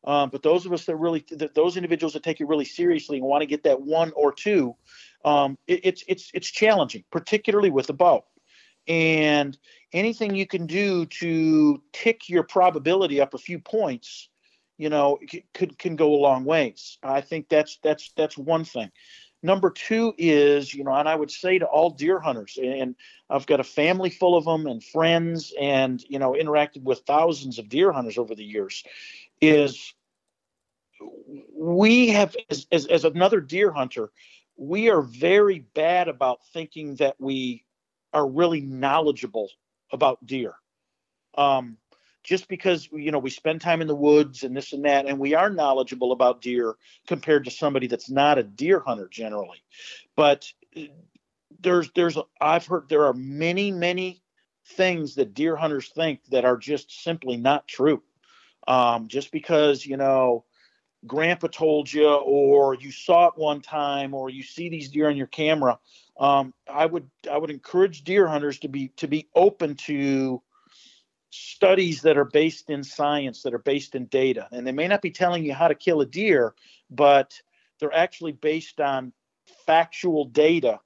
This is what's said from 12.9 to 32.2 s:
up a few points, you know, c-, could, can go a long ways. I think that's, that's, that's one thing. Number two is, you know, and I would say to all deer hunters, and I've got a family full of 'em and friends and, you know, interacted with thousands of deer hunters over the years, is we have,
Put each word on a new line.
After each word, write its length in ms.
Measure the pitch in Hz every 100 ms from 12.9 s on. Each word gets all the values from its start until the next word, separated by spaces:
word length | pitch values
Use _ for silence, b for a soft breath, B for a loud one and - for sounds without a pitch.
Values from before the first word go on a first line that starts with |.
| 190 185 143
up 140 | 139
a 40 | 131
few 220 | - 175
points, 680 | - 220 185 120 - - - _ _ _ _ _
you 120 | 151
know, 300 | 151 143 143 143
c-, 140 | 175 _
could, 240 | - 180 139
can 180 | 185 156
go 180 | 156
a 80 | 147
long 240 | 143 131 131
ways. 520 | 160 131 - - -
I 180 | 135 135
think 280 | 139 165 -
that's, 300 | 156 151 -
that's, 300 | 156 151 - -
that's 220 | 151 151
one 260 | 139 160
thing. 280 | 156 127 104 b b b b b
Number 260 | 165 196 185
two 440 | - - 226 226 -
is, 560 | 170 147 143 143 135
you 100 | 139
know, 100 | 139
and 160 | 135 151
I 60 | 160
would 140 | 147
say 300 | - 180 185
to 60 | 160
all 240 | 147 165
deer 300 | 139 151 185
hunters, 380 | 156 120 98 -
and 340 | 127 135 127 123 b b b
I've 160 | 135 131
got 140 | 143
a 40 |
family 460 | 127 - 151 185 185
full 260 | - 185 175
of 120 | 156
'em 200 | 160 151
and 160 | 117
friends 720 | - 165 165 165 165 165 147 -
and, 440 | 143 135 131 123 -
you 100 | 135
know, 140 | 131
interacted 520 | 139 156 147 147 143
with 160 | 131 127
thousands 600 | - 147 165 147 135 117
of 100 | 104
deer 220 | 131 190
hunters 260 | 143 120 110
over 160 | 113
the 100 | 107
years, 400 | 104 107 95 - - B B B B _
is 540 | 156 151 143 120 - _ _ _ _ _ _ _ _ _ _ _ - - - 143 -
we 540 | 151 160 175 214 240 240
have, 280 | 208